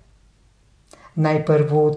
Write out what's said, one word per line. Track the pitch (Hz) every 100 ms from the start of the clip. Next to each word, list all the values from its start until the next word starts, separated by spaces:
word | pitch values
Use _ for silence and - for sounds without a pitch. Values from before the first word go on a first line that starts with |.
| _ _ _ _ _ _ _ _ _ - - 160
Най-първо | 156 156 151 151 139 151 151